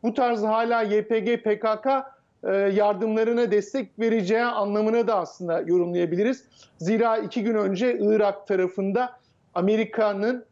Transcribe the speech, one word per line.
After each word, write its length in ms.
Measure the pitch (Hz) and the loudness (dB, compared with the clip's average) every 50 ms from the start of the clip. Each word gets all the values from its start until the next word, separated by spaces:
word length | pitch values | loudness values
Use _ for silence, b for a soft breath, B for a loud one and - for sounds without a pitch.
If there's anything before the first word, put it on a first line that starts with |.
| - | -2
bu 100 | 226 226 | -2 0
tarz 300 | 277 262 240 233 220 208 | 2 2 2 2 0 0
hala 380 | 220 214 226 233 233 240 233 | 0 0 0 2 2 0 0
Y 260 | 226 214 208 214 208 214 | 0 2 0 0 0 0
P 120 | 233 220 | -2 -2
G, 220 | 196 220 240 233 | 0 0 -2 -2
P 180 | 233 220 208 208 | 0 -2 -2 0
K 220 | 220 220 214 214 | 0 -2 -2 -2
K, 300 | 214 269 269 269 269 269 B B B B B _ - | 0 -2 -2 -2 -2 -6 B B B B B _ -4
e, 120 | - 190 | -2 0
yardımlarına 960 | 196 196 202 196 202 208 208 208 185 214 220 220 220 226 220 240 233 240 220 | 0 2 2 2 2 2 2 2 0 -2 -2 0 0 0 0 2 0 0 2
destek 480 | 190 208 202 208 - 269 247 190 _ - | 2 0 0 0 -4 -6 -6 -6 _ -2
vereceği 440 | 220 226 233 226 196 175 220 226 240 | 0 0 2 0 0 0 0 0 0
anlamına 640 | 240 240 - 202 202 202 208 214 214 220 233 233 214 | 0 0 -2 -2 -2 0 0 0 2 2 2 2 2
da 80 | 226 | 0
aslında 460 | 196 175 - - - 185 170 165 165 165 | 0 -2 -4 -8 -12 -6 -4 -4 -4 0
yorumlayabiliriz. 800 | 160 175 180 175 175 175 175 175 165 170 175 208 233 262 247 - b b b b b b _ | 2 2 2 2 0 0 -2 -2 0 0 0 0 0 -2 -4 -8 b b b b b b _
Zira 400 | 165 170 220 226 233 233 220 226 | -2 -2 0 2 2 2 2 0
iki 260 | 214 208 - 247 202 | -2 -4 -4 -4 -2
gün 120 | 220 226 | 0 0
önce 420 | 214 208 190 196 175 233 254 240 - | 0 0 0 0 0 0 0 0 0
Irak 480 | 202 208 214 214 208 202 196 202 - - | 2 2 2 4 2 2 0 -2 -4 -2
tarafında 720 | 202 185 185 180 185 - 196 196 196 233 247 247 B B B B B B _ _ _ | 0 0 0 -2 -2 -4 -4 -2 0 -2 -2 -4 B B B B B B _ _ _
Amerika'nın 920 | 180 175 196 214 220 226 214 220 - 214 208 208 196 202 226 254 247 233 _ | -2 0 2 2 2 0 -2 0 0 0 0 0 0 -2 -2 -2 -4 -8 _